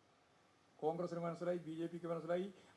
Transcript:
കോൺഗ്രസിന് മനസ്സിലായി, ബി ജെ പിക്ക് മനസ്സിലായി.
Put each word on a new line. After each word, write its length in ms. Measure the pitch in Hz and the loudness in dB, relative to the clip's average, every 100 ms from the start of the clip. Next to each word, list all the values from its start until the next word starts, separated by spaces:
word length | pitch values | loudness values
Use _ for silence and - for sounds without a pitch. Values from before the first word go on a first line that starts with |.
| - - - - - - - - | -20 -20 -20 -20 -20 -20 -20 -2
കോൺഗ്രസിന് 440 | 151 170 175 170 | 0 2 0 0
മനസ്സിലായി, 380 | 170 165 175 180 | -2 0 2 2
ബി 120 | 156 | -2
ജെ 160 | 160 170 | -2 -2
പിക്ക് 200 | 170 170 | -2 -2
മനസ്സിലായി. 480 | 165 160 180 196 - - | -2 2 2 0 -6 -18